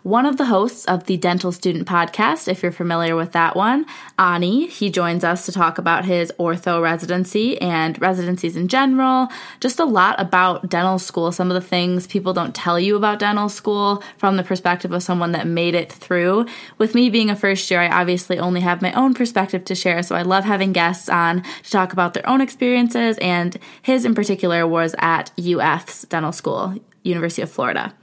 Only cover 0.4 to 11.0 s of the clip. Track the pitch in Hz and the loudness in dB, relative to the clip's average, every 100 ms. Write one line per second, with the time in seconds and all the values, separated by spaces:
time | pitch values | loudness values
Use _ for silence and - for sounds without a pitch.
0.4 | 262 196 233 - - 185 - 180 180 180 | 2 2 2 -2 -2 -2 -2 0 0 0
1.4 | 180 175 180 165 180 175 170 - 214 320 | -2 -4 -2 -2 -2 0 0 0 0 0
2.4 | - 180 175 180 175 170 165 165 170 170 | -4 -4 -4 -4 -2 0 0 0 0 2
3.4 | 165 185 214 277 311 - - - 180 175 | 2 2 2 0 -2 -10 -6 0 2 2
4.4 | 175 247 349 - 202 180 170 170 170 175 | 2 0 0 -2 -2 0 0 2 0 0
5.4 | - 185 165 - 170 170 185 175 170 - | -4 0 0 2 0 2 2 0 -2 -2
6.4 | 170 175 180 170 165 170 170 180 180 208 | -2 0 0 0 0 0 -2 -2 0 0
7.4 | 233 - 180 165 160 - 185 185 175 180 | 0 -2 -2 0 -2 0 0 0 -2 -4
8.4 | 170 170 180 262 269 262 262 262 254 - | -4 -4 0 2 2 2 2 2 0 -6
9.4 | - - 254 - 311 208 196 - 180 185 | -18 -6 -4 0 2 4 4 2 2 4
10.4 | 185 170 180 175 185 185 | 4 0 -2 0 0 0